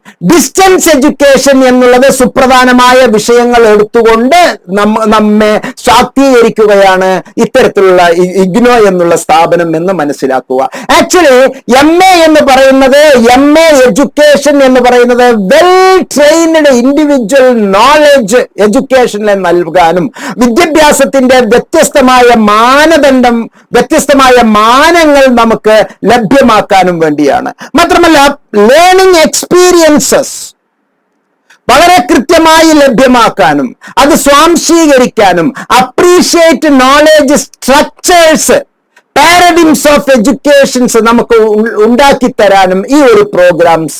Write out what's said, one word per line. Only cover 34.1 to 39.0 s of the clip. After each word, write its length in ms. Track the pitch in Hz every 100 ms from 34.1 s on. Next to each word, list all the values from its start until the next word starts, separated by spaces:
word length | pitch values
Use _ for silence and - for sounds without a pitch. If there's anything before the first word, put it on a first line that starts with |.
സ്വാംശീകരിക്കാനും 1400 | 302 277 330 330 330 - 330 311 262 247 - 196 175 165 - 190 254
അപ്രീഷിയേറ്റ് 1040 | 262 - 359 359 - 339 330 - 311 269
നോളജ് 540 | 254 294 302 311 277
സ്ട്രക്ചേഴ്സ്, 1300 | 285 - - - 294 294 - - 359 320 302 - 208 - _ _ _